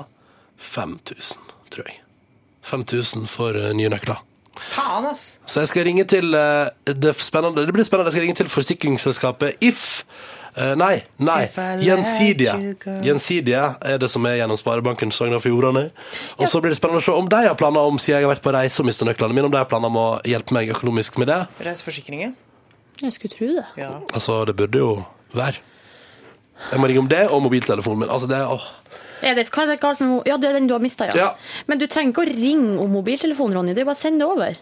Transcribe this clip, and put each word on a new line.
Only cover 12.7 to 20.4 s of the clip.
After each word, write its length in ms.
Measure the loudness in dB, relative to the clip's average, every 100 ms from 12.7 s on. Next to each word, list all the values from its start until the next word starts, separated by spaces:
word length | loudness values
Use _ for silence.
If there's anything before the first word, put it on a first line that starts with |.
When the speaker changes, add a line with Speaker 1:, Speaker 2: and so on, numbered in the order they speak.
Speaker 2:
go. 180 | -10 -10 -4
Speaker 1:
Gjensidige 760 | 0 0 0 0 2 2 0 -2
er 160 | -4 -2
det 120 | 0
som 140 | 0
er 100 | 0
gjennom 220 | 0 -2 -2
Sparebanken 500 | -2 -2 -2 -2 -4
Sogn 220 | -2 0
og 80 | 0
Fjordane. 420 | 2 2 4 2 -2 -8 -14 -12 -12 -2
Og 40 |
Speaker 3:
Ja. 40 |
Speaker 1:
så 160 | 0 2
blir 80 | 0
det 60 | 0
spennende 180 | 2 2
å 40 |
se 80 | 2
om 140 | 2 4
de 60 | 4 4
har 80 |
planer 240 | 4 4 4
om, 180 | 4 2
siden 220 | 2 4
jeg 60 | 4
har 80 |
vært 60 | 2
på 100 | 2
reise 260 | 2 0 0
og 40 |
mistet 220 | 0 0 -2
nøklene 260 | 0 0
mine, 120 | 2
om 60 | 2
de 60 | 2
har 80 |
planer 220 | 2 0 0
om 80 |
å 260 | 0 0 0
hjelpe 280 | -2 -4